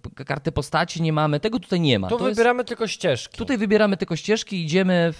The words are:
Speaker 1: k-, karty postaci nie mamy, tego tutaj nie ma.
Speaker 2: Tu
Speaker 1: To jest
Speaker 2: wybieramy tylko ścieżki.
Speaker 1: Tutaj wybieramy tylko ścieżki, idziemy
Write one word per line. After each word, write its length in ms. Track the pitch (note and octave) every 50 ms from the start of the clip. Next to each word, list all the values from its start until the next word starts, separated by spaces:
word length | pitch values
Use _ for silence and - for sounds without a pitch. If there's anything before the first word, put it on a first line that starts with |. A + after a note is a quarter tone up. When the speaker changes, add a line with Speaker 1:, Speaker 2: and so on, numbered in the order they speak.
| - - -
Speaker 1:
k-, 80 | - C3+
karty 280 | - C#3+ C#3+ - D#3+
postaci 500 | - D3+ C#3 - - D#3+ E3+ E3 - D#3+
nie 100 | E3 D#3+
mamy, 280 | D#3 D3+ D#3 D3+ D3 D3
tego 180 | - - A3+ F3+
tutaj 200 | - - F#3+ F3
nie 180 | E3 C#3+ A#2+ G2+
ma. 100 | F#2+ F#2
Speaker 2:
Tu 100 | A3+ A#3+
Speaker 1:
To 100 | - -
jest 80 | G#3 A3
Speaker 2:
wybieramy 260 | A#3 A#3+ B3 B3 B3
tylko 220 | - A#3+ - A3+
ścieżki. 520 | G#3 - - - F3 C3 A2+ - - - -
Speaker 1:
Tutaj 200 | A3+ F#3+ C4+ G#3
wybieramy 380 | G#3+ G3 G#3+ G#3 G#3+ G3+ G3
tylko 200 | - F#3+ - E3+
ścieżki, 480 | D3+ - - G#3+ A3 - - G3+ F3+ E3
idziemy 460 | D3+ D#3 F#3 F#3+ F#3 F3+ F3 E3+ E3+ D#3